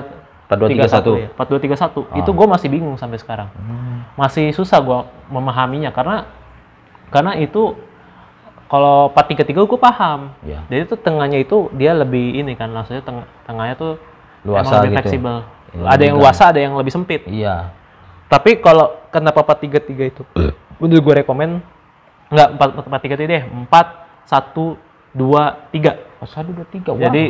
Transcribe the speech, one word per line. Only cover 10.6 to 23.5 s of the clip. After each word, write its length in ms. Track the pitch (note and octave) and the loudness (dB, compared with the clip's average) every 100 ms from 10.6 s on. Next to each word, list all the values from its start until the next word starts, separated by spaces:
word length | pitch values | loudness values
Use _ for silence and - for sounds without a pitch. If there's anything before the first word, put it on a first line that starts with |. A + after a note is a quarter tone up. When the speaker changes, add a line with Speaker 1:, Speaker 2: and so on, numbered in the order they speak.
| D#2 | -6
Speaker 2:
Jadi 160 | B2+ E3+ | -4 -4
tuh 120 | A3 | -4
tengahnya 400 | E3+ D#3 C#3 C#3+ | -2 -2 0 -2
itu 320 | C3 G#3 F3 | 0 0 -2
dia 220 | C#3 C#3+ | 0 2
lebih 420 | E3 C3 B2+ B2 | 2 0 -2 -2
ini 200 | B2+ C#3+ | -4 -8
kan, 120 | A#2+ A2+ | -8 -8
maksudnya 320 | A2+ A2 B2+ | -8 -10 -10
teng-, 260 | C3 B2 A#2 _ - | -10 -14 -14 _ -14
tengahnya 280 | A2+ A2+ | -8 -8
tuh 200 | B2+ D#3+ D#3 - - _ _ | -6 -8 -10 -14 -20 _ _
Speaker 1:
Luasa 160 | G2+ G2+ | -4 -2
Speaker 2:
emang 120 | - | 2
lebih 180 | G#2 G#2 | 2 2
Speaker 1:
gitu. 60 | G#2 | 0
Speaker 2:
fleksibel. 400 | G#2 - B2 A#2+ A2 - - | -2 -4 -4 -8 -10 -20 -18
Speaker 1:
Iya, 160 | E2+ F2 | -6 2
Speaker 2:
Ada 160 | C#3 | 4
yang 140 | C#3+ D3 | 4 6
Speaker 1:
lebih 60 | |
Speaker 2:
luasa, 180 | C#3 - F3+ | 4 6 4
ada 120 | D#3 | 4
yang 160 | C#3 | 0
lebih 160 | C#3 C3+ | -2 -2
sempit. 320 | F3 F3+ D#3 F2+ | -4 -4 -6 -6
Speaker 1:
Iya. 440 | G#2+ G#2 F2 F2 - _ _ - - - | -6 -4 -4 -8 -16 _ _ -20 -20 0
Speaker 2:
Tapi 320 | C#3 A3 A#3 | 2 4 4
kalau 320 | E3+ D#3+ D3+ - - | 6 6 4 -2 -6
kenapa 320 | E3 D#3 D3+ | -2 2 2
empat, 200 | D3+ D3+ | 2 0
tiga, 180 | D3 D3 | -2 -4
tiga 240 | - C3 | -4 -6
itu? 240 | C3 - C3 - D#2 - _ - | -8 -8 -10 -4 -4 -6 _ -4
Menurut 160 | E3 D#3+ | 2 4
gua 160 | C#3+ | 4
rekomen 480 | C#3+ C#3 C3 D#3+ F3 E3+ _ _ _ _ _ _ | 2 0 -2 -4 -6 -12 _ _ _ _ _ _
nggak 220 | D3+ - | 4 4
empat, 180 | C#3 C#3 - | 4 -2 -2
empat, 180 | C3 C3+ | -8 -8
tiga 100 | C3+ | -6
deh, 300 | C#3+ D#3 E3 | -6 -2 -4
empat, 420 | B2 | -4